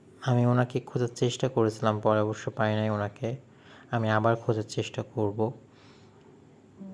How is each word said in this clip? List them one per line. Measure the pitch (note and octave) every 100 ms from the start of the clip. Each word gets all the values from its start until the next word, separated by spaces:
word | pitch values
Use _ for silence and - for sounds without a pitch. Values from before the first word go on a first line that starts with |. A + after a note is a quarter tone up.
| - -
আমি | - A#2+ A#2+
ওনাকে | B2 B2 C3
খোঁজার | - B2+ A#2+
চেষ্টা | - B2 - B2+
করেছিলাম, | - A2 A2 A2 G#2+
পরে | G#2+ G#2+
অবশ্য | G#2+ A2 -
পাই | - G#2+ G#2+
নাই | G#2+
ওনাকে। | G#2 G#2 - A#2 C3 - - - - -
আমি | A#2+ A2
আবার | G#2+ A2+ A2+
খোঁজার | A#2+ A2
চেষ্টা | G#2 - - -
করব, | - A#2+ G#2 G#2+ A2 - - - - - - - - - - - - - F#3+